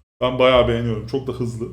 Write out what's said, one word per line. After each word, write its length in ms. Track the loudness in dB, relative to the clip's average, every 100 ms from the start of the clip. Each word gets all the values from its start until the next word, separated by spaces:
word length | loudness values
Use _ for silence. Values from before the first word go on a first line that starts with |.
| _ -4
Ben 180 | -2 2
bayağı 300 | 4 6 4
beğeniyorum. 380 | 2 -2 -4 -4
Çok 200 | -6 -6
da 60 |
hızlı. 360 | -6 -6 -6 -10